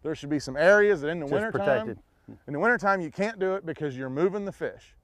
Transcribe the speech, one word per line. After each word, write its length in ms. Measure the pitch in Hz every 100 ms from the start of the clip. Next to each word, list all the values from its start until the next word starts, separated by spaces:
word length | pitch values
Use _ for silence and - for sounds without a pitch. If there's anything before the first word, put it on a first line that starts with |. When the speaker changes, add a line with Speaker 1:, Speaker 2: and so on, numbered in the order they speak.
Speaker 1:
There 120 | 156
should 160 | 151 143
be 80 | 147
some 180 | - 131
areas 440 | 170 208 208 196
that 60 | 147
in 100 | 170
the 80 | 143
Speaker 2:
Just 60 |
Speaker 1:
wintertime, 320 | 170 220 - 143
Speaker 2:
protected. 320 | 131 220 110 _ _ - 104 -
Speaker 1:
in 60 |
the 80 | 143
wintertime, 400 | 214 247 196 196
you 100 | 160
can't 280 | 151 202 208
do 160 | 190
it 120 | 190 170
because 300 | 147 151 127
you're 120 | 131
moving 360 | 135 185 202
the 80 | 196
fish. 420 | - 135 95 - _